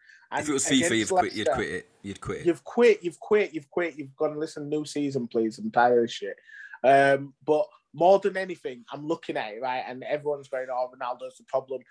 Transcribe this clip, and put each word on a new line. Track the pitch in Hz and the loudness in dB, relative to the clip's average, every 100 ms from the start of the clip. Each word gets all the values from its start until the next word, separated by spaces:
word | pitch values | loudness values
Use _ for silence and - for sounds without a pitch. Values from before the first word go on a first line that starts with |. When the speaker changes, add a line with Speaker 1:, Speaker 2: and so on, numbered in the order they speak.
| _ - - | _ -20 -10
Speaker 1:
If | 135 | -6
Speaker 2:
And | 147 | -2
Speaker 1:
it | |
was | 139 - | -2 2
FIFA, | 135 - | 4 4
Speaker 2:
against | |
Speaker 1:
you'd | 113 104 | 2 2
quit, | 190 101 | 0 0
you'd | 101 107 | 0 -2
Speaker 2:
Leicester, | |
Speaker 1:
quit | 131 87 | 0 -2
it. | 87 - _ | -6 -10 _
You'd | 98 98 | -12 -10
quit | - 87 | -8 -4
it. | 175 | 0
Speaker 2:
You've | 160 | -2
quit, | - - 240 202 | -2 4 4 4
you've | 175 - | 0 -8
quit, | - 214 190 | 0 0 0
you've | 156 139 | -6 -8
quit. | - 170 147 | -4 -4 -6
You've | 139 - | -12 -4
gone, | 151 151 | -4 -2
"Listen, | 156 - 143 | -8 -8 -4
new | 151 | -4
season, | 147 147 143 135 120 | -4 -4 -2 -2 -2
please. | 117 113 107 | 0 -2 -2
I'm | 110 | -4
tired | 117 120 120 | 2 4 4
of | 117 | 2
shit." | - 98 - _ - - - | -2 -10 -10 _ -20 -20 -2
Um, | 127 139 139 139 139 _ 139 | 4 6 6 4 -2 _ 0
but | 151 - _ _ | 0 0 _ _
more | 139 170 196 | 2 6 6
than | 196 185 | 4 -2
anything, | 190 170 143 123 117 | -6 -8 -10 -12 -12
I'm | 139 147 | -8 -4
looking | 160 - 151 | -4 -4 -6
at | 110 | -6
it, | 107 | -6
right? | 127 127 107 | -6 -6 -6
And | 127 | -10
everyone's | 117 147 143 143 135 | -6 -4 -4 -6 -6
going, | 131 127 | -8 -6
"Oh, | 127 127 | -4 -6
Ronaldo's | 127 123 127 127 - | -6 -8 -8 -12 -16
the | |
problem." | _ 131 - 131 - | _ -4 -4 -10 -12